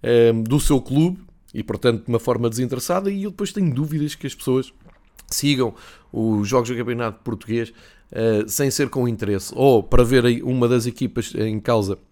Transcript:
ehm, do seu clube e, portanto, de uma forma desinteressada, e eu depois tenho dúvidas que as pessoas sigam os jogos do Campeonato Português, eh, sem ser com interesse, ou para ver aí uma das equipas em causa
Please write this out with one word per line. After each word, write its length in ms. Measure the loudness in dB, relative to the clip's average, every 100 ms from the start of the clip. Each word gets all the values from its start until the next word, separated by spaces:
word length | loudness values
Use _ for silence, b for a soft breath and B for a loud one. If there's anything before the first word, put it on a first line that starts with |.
ehm, 400 | 4 6 6 4
do 160 | 0 2
seu 200 | 4 2
clube 380 | 2 2 2 0 -14 _ _
e, 120 | -10
portanto, 400 | -8 -2 0 0
de 40 | -2
uma 120 | -4
forma 280 | 0 -2 -2
desinteressada, 640 | -2 -4 -6 -4 -2 -2
e 140 | -6
eu 60 | -8
depois 220 | -6 -8
tenho 220 | -2 -2
dúvidas 400 | 0 -4 -4 -6
que 120 | -6 -12
as 80 |
pessoas 380 | -8 -2 -2 -2 _ -20 _ _ -20 -10
sigam 440 | -2 0 2 0 B B B B
os 340 | -4 0 0 2
jogos 200 | 0 0
do 80 | -6
Campeonato 440 | -6 -4 -6 -6
Português, 500 | -8 -8 -4 -6 -6 b b b b
eh, 320 | -2 0 2 0
sem 240 | -2 -2
ser 200 | 0 -2
com 180 | 0 -2
interesse, 440 | -2 -2 -4 -4 2
ou 260 | 6 6
para 220 | 6 4
ver 220 | 6 6 4
aí 160 | 2
uma 260 | -2 0 2
das 180 | 2 0
equipas 460 | -4 -6 -4 -8
em 240 | -4 -4 -4
causa 400 | 0 0 0 -6 _